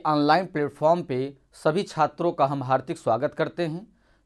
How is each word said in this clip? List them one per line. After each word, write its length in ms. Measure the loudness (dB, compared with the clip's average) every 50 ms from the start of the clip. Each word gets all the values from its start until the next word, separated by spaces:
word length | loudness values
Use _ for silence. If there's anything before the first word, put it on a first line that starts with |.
| -2
ऑनलाइन 400 | 0 0 2 4 4 4 4 2
प्लेटफॉर्म 560 | -2 -4 -4 -4 -4 -2 0 2 2 2 2 0
पे 140 | -4 -4 -4 -4 -6 -8 _ _ _ -8
सभी 300 | -4 -2 0 0 0 -2
छात्रों 480 | -4 -2 0 0 0 0 -2 -2 -2
का 140 | 0 2 0
हम 160 | 0 0 -2 -2
हार्दिक 340 | 0 0 0 0 -4 -10
स्वागत 360 | -4 -2 0 0 0 0 -2 -2
करते 320 | -2 -6 -4 -4 -4 -4
हैं। 220 | -4 -6 -8 -12 -16 _ _ _ _ _ _ _